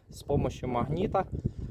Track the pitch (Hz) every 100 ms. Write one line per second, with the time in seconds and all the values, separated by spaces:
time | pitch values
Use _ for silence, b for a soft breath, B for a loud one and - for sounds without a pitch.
0 | - - - 143 135 - 127 120 120 160
1 | 220 196 185 B B B B